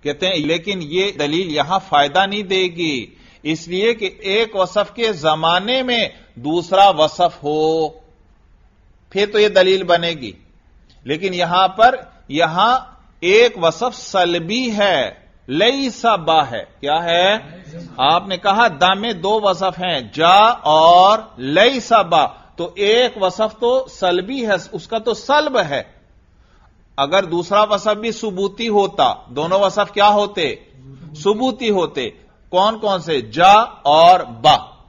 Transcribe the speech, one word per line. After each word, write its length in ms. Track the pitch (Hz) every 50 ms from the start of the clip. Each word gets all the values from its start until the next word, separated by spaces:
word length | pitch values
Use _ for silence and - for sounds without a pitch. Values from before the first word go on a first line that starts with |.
| _
कहते 240 | 143 143 143 185 185
हैं 80 | 190 165
लेकिन 440 | 147 143 165 170 165 208 202 185 165
ये 280 | 143 156 185 190 202 190 -
दलील 280 | 147 143 151 170 190 175
यहां 280 | 147 147 139 147 185 196
फायदा 440 | 185 - - 143 143 143 139 185 196
नहीं 180 | 196 202 208 208
देगी, 720 | 185 196 190 185 185 170 170 170 160 147 127 104 - - _ - - _ _ _
इसलिए 480 | 147 160 160 165 170 175 185 208 226 240
कि 180 | 220 214 190 - - - 196
एक 240 | 190 214 233 220 220
वसफ 360 | 202 185 175 - 208 202 196 -
के 160 | - 233 220 208
जमाने 680 | 160 139 160 156 156 160 165 175 180 190 214 254 262 254
में 300 | 254 247 233 208 - - - - _ _ 120
दूसरा 500 | 117 143 160 175 165 170 190 190 196 202
वसफ 480 | 185 151 156 151 - - 180 170 - -
हो 640 | - 147 151 156 156 156 160 160 160 151 156 - _ _ _ _ _ _ _ _ _ _ _ _ _ _ _ _ _ _ _ _ _ _
फिर 160 | - 190 202 202
तो 120 | 208 214
ये 100 | 208 208
दलील 320 | 185 190 185 190 190 190 190
बनेगी, 480 | 175 175 170 170 170 170 151 127 104 87 - _ _ _ _ _ _ _ _ _ _ _ _ _
लेकिन 280 | 117 143 156 190 190 180
यहां 340 | 175 175 170 175 180 190 185
पर, 280 | 185 - 220 247 254 - - - _ _ _ _
यहां 460 | 139 151 165 160 160 180 202 226 247 262 - - - - _ _ _ _ -
एक 340 | 175 196 220 240 240 - 196
वसफ 340 | 165 165 160 - - 254 220
सलबी 760 | - - - - 190 180 175 170 175 165 165 214 247 262 240
है, 560 | 220 202 214 196 180 143 123 98 - - _ _ _ _ _ -
लैसा 680 | 127 156 202 233 269 277 277 254 - - - 233 220 185
बा 240 | 160 156 160 156 147
है। 180 | 123 120 107 90 - _ _
क्या 200 | - 139 147 156
है? 340 | 175 170 170 170 180 190 208 226 - - - - - - - - - - - -
आपने 360 | 127 143 160 175 190 196 190 175
कहा 300 | - 202 196 214 240 226
दा 240 | 165 139 175 180 190
में 260 | 196 208 233 220 175
दो 180 | 160 196 214 220
वसफ 360 | 208 196 190 165 190 190 175 170
हैं, 320 | 180 180 165 139 120 107
जा 260 | - 143 160 170 185 202 214 226 240 240 -
और 720 | 151 151 156 160 170 175 175 185 196 214 220 220 - - -
लैसा 640 | 123 135 147 175 208 247 277 254 214 - 226 220 196
बा, 200 | 170 170 160 143 - - - - _ _ -
तो 160 | 170 170 - -
एक 380 | 202 202 220 233 254 233 240 220
वसफ 400 | 190 185 180 - 220 214 214 -
तो 260 | 240 240 254 262 262 -
सलबी 520 | - - 196 180 175 180 185 202 262 277
है, 160 | 240 214 196 180 - - -
उसका 260 | 185 - - 226 226
तो 140 | 220 247 220
सल्ब 420 | 214 - - 277 302 302 302 262 233
है। 260 | 185 147 143 127 - - _ _ _ _ _ _ _ _ _ _ _ _ _ _ _ _ _ _ _ _ _ -
अगर 280 | 139 139 170 196 196 170
दूसरा 360 | 165 170 175 170 202 208 214
वसफ 320 | 208 208 196 - 220 208 208
भी 140 | 220 233 214
सुबूती 540 | - - 220 190 180 196 196 196 - 233 233
होता, 440 | 208 208 196 190 196 - 147 123 104 - - -
दोनों 280 | 123 139 151 170 185 196
वसफ 300 | 202 214 - 208 202 202 202
क्या 120 | 208 202 208
होते? 400 | 208 208 208 202 208 190 165 135 104 - - _ _ - - 135 135 - - 156 -
सुबूती 520 | - - 196 214 214 254 262 233 - 208 226
होते। 360 | 208 190 170 147 - 143 127 104 - - - _ _ _ _ -
कौन 260 | - 180 190 214 226 214
कौन 220 | 220 208 196 185
से? 200 | 160 165 160 135 117
जा 300 | 110 107 147 175 190 202 214 233 - - - - 143
और 360 | 147 156 165 175 185 180 156 123 117 110
बा। 320 | 117 151 143 107 - - - _ -